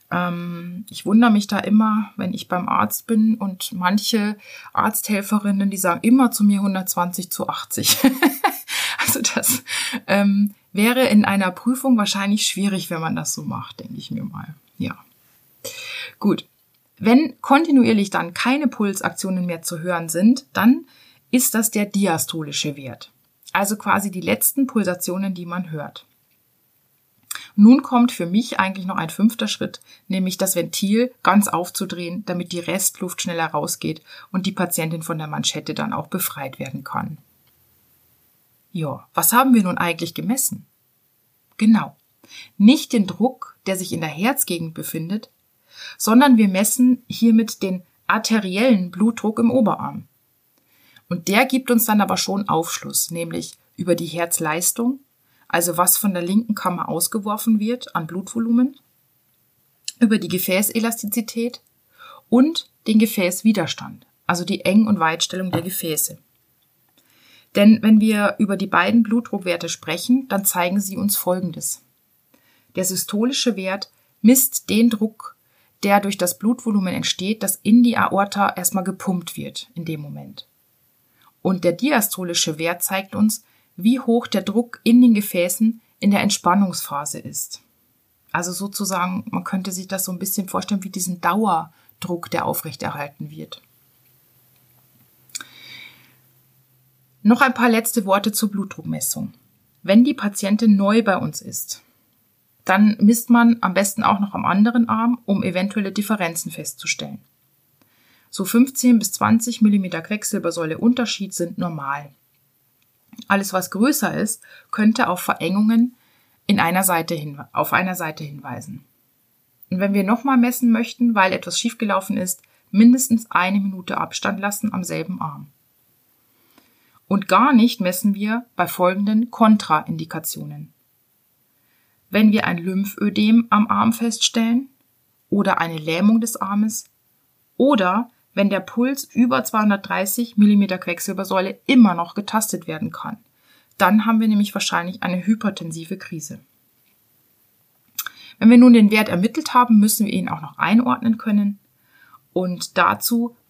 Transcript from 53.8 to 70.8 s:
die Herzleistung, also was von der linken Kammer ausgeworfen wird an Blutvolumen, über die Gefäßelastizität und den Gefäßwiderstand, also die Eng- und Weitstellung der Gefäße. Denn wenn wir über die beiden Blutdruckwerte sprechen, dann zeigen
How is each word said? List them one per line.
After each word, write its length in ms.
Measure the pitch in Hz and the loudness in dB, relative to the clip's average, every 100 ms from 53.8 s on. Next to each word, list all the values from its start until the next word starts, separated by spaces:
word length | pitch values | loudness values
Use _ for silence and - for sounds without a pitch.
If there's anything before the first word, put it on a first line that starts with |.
| 175 | -2
die 140 | 170 165 | -2 -4
Herzleistung, 920 | 170 170 - 156 160 - - 240 269 _ _ _ _ - | -6 -4 -4 -4 -2 -4 -2 -2 -4 _ _ _ _ -4
also 300 | 170 170 165 | -2 0 0
was 220 | 180 - | 0 0
von 160 | 208 180 | 0 -4
der 80 | |
linken 320 | 170 208 233 208 | 0 0 0 -2
Kammer 340 | 185 175 - | -4 -4 -4
ausgeworfen 720 | 165 - 226 208 214 226 214 | -4 -4 -4 -6 -4 0 0
wird 360 | 214 247 - 175 | 0 -6 -6 -8
an 120 | 160 | -6
Blutvolumen, 680 | 180 190 226 226 240 262 - _ _ _ _ _ _ _ _ _ _ - - | -8 -8 -4 0 2 2 -2 _ _ _ _ _ _ _ _ _ _ -12 0
über 180 | 220 220 | 2 2
die 120 | 165 | -2
Gefäßelastizität 1300 | 185 - 185 208 226 226 226 208 233 220 233 240 - _ _ _ _ - - - | -4 -2 0 0 -2 -4 -4 -6 -6 -6 -6 -6 -8 _ _ _ _ -20 -18 2
und 440 | 240 302 330 - _ - | 4 4 0 -10 _ 2
den 100 | 214 | 2
Gefäßwiderstand, 1080 | 220 - 180 180 220 208 160 - - 107 _ _ - | 2 0 -2 0 0 0 -2 -6 -14 -18 _ _ -4
also 200 | 175 180 | -2 -2
die 200 | 190 - | -4 2
Eng- 220 | 208 214 | 4 4
und 120 | 180 | 2
Weitstellung 520 | 160 170 - 185 185 | 0 0 -4 -6 -4
der 100 | 170 | -4
Gefäße. 560 | 180 - 170 151 - - _ _ _ _ _ _ _ _ _ _ _ _ _ | -4 -6 -6 -4 -6 -8 _ _ _ _ _ _ _ _ _ _ _ _ _
Denn 300 | 202 214 220 | 4 6 6
wenn 180 | 220 214 | 6 6
wir 340 | 220 208 208 - | 4 2 0 0
über 180 | 196 190 | -2 -2
die 80 | 196 | -2
beiden 380 | 175 190 233 | 0 4 2
Blutdruckwerte 640 | 214 233 - 196 180 175 170 | 2 0 -2 -6 -4 -4 -6
sprechen, 580 | - 160 175 - 262 262 | -10 -8 -4 0 0 0
dann 160 | 196 | -2
zeigen 380 | 196 180 180 202 | -2 0 0 -2